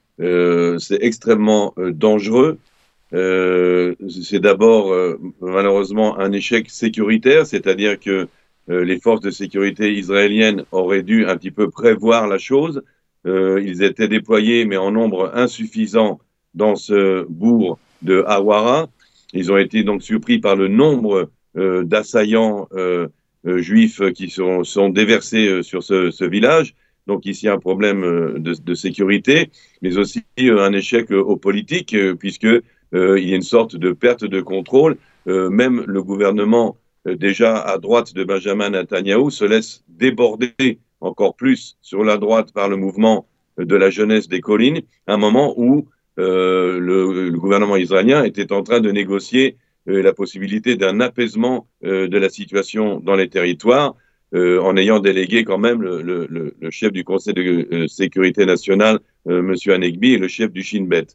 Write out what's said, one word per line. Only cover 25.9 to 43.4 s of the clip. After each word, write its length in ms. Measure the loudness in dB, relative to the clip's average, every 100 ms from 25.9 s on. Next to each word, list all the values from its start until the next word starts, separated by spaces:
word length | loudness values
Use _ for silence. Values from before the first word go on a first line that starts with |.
| 0 0
ce 160 | -2 -4
village. 480 | 0 2 2 0 _ _ _ -8
Donc 200 | -6 -6
ici, 220 | -6 -2
un 120 | -2
problème, 440 | -2 -2 0 0
euh, 300 | -2 -2 -2 -6
de, 140 | -8 -8
de 120 | -6
sécurité, 760 | -6 -6 -2 0 0 2 0 0 _ _ -8
mais 160 | -4 -2
aussi, 260 | -2 -6 -12 -2
euh, 240 | 2 4 2
un 80 |
échec, 360 | 0 0 -2 0
euh, 100 | 0
aux 160 | 0 -2
politiques, 560 | -2 -4 -4 -6 -4
euh, 200 | -2 -2 -2
puisque, 280 | -8 -4 2
euh, 760 | 2 0 _ -6 0 2 2
il 100 | 2
y 20 |
a 40 | -2
une 60 |
sorte 340 | 2 0 0 -2
de 160 | -4
perte 320 | 0 0 0 -4
de 160 | -6
contrôle. 560 | -4 -8 0 2 4 0 _ _ -2
Euh, 200 | 0 0
même 360 | 2 2 0 -2
le 160 | -6
gouvernement, 720 | -4 0 0 0 2 2 0 -4 _ _ -10
euh, 80 | -4
déjà 420 | -2 2 2 0
à 200 | -2 -6
droite 360 | 0 0 0
de 120 | -6 -4
Benjamin 460 | -4 -2 -4 -2
Netanyahou 580 | -4 -4 -4 0 2 0
se 160 | 0 0
laisse 400 | 0 -2 -14 _
déborder 920 | -2 0 2 0 0 -4 0 -2 -2 _ -10
encore 360 | -8 -2 -2 0
plus 420 | 0 0 -2 _
sur 220 | -10 -2
la 140 | 0 0
droite 340 | 2 0 0
par 160 | -2 -2
le 80 | -2
mouvement, 520 | -4 2 2 2 -2 _